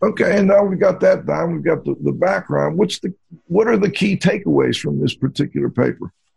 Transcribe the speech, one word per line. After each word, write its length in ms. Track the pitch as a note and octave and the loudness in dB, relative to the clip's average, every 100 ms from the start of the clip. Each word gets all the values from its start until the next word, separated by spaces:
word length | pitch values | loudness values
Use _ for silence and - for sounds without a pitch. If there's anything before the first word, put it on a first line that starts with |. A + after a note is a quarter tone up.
Okay, 340 | G#3 - - G3+ | -2 0 0 2
and 120 | F#3+ | 4
now 160 | G3+ | 2
we've 160 | G3+ F3+ | 2 2
got 180 | G3 F#3 | 0 2
that 240 | F#3+ F#3+ | 2 2
down. 280 | - D3+ F2 | 0 -2 -2
We've 120 | E2 | -2
got 200 | C#2 D2 | -2 -2
the, 100 | - - | -4 -4
the 120 | - | -4
background. 640 | - F3+ F#3+ - C#3+ C#3+ D#3+ | 0 0 0 -2 -2 0 0
What's 220 | G#3 - | -2 -2
the, 160 | F#3+ - _ E3 - | -8 -10 _ -20 -4
what 220 | F3 A3+ | 0 2
are 100 | A3 | 2
the 120 | G3+ | 0
key 260 | - G3+ F#3+ | 0 0 2
takeaways 640 | F#3+ G#3 E3+ C#3+ B2+ A#2 | 0 0 0 2 2 0
from 220 | D3+ C#3 | -4 -2
this 140 | C#3+ | -2
particular 560 | - - - D3 D2 G2 | -2 -4 -2 -4 -2 -4
paper? 420 | - B2+ A#2+ F2 _ _ | 0 -2 -2 -12 _ _